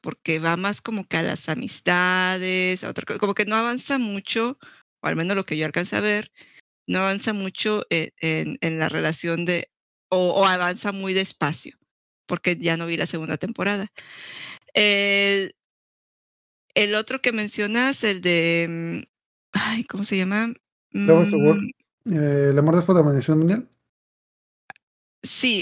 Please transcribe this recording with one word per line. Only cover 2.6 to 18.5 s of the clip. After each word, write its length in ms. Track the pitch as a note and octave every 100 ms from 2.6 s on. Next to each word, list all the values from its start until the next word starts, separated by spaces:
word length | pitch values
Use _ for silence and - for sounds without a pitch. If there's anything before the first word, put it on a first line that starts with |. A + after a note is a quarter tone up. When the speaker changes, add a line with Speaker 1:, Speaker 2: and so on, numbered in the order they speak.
| F#3 F#3
Speaker 1:
a 40 | -
otra 140 | -
co-, 140 | - -
como 160 | G3+
que 100 | G3
no 120 | G#3 A3
avanza 420 | A#3 B3 - C#4
mucho, 600 | A3+ G3+ - A3+ A#3 C#4 - - _ _
o 40 | -
al 100 | D#3
menos 200 | E3+ G3
lo 80 |
que 120 | F#3+ D#3
yo 80 | D#3
alcancé 300 | D3 F#3 G#3
a 40 |
ver, 300 | G#3 G#3 - _ - _ _ _ -
no 140 | F3+
avanza 320 | F#3+ G3 -
mucho 520 | G#3 F#3+ - A3 G#3 -
e-, 220 | E3 D#3 -
en, 360 | D#3+ D#3+ D#3 -
en 160 | E3 D#3+
la 100 | D#3+
relación 560 | D#3+ D#3+ E3+ E3+ E3
de, 260 | E3+ - - _ _ _ -
o, 200 | F#3 F3+
o 140 | F#3 F#3+
avanza 460 | F3+ F3+ F3+ G#3
muy 200 | G3 F#3+
despacio, 640 | F#3+ F#3+ - D3+ D3+ - - _ _ _ _ -
porque 300 | F3 - F3
ya 200 | E3 E3
no 80 | E3+
vi 100 | E3+
la 100 | E3
segunda 300 | E3 D#3+ D#3+
temporada. 560 | F#3 A3 F#3 G#3 G#3 - - - - - - - _
El, 840 | - G#3 G3+ G3+ G3+ G3+ G3 F#3+ - _ _ _ _ _ _ _ _ _ _ _
el 200 | - G#3
otro 260 | G#3+ A3+ C4
que 120 | B3+
mencionas, 680 | A3+ G#3 - G#3 A3+ B3+ C#4
el 160 | A3 F#3+
de, 440 | F3+ E3+ E3